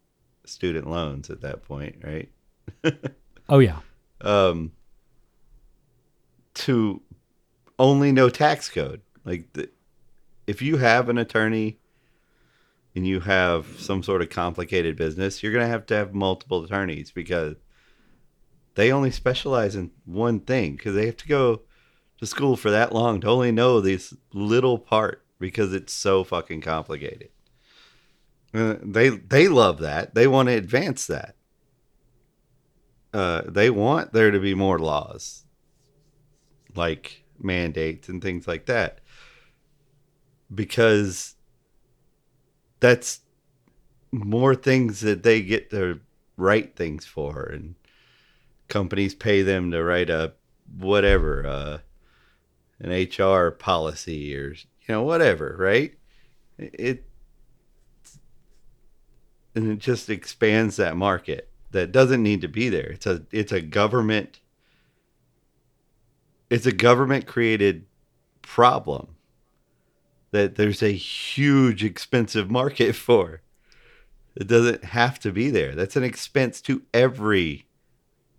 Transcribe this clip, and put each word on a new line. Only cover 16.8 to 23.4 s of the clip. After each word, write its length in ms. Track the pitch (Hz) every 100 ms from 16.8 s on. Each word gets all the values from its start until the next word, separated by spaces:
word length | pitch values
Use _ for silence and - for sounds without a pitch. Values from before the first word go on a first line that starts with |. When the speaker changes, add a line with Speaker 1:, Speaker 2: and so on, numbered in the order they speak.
| 95 76 76
Speaker 1:
because 440 | 90 82 87 76 73 _ _ _ _ _ _ _ _ _ _ _
they 160 | - 113
only 200 | 135 131
specialize 680 | - 127 131 143 127 104 98
in 140 | 82 _
one 360 | - 90 120 110
thing, 360 | - 131 85 71
'cause 180 | 107
they 120 | 101 110
have 100 | 117
to 100 | -
go 340 | 143 123 110 _ _ _ _ _ _
to 80 | 110
school 300 | - 139 123
for 140 | 107
that 220 | 107 120
long 280 | 113 117 104
to 80 | 101
only 240 | 123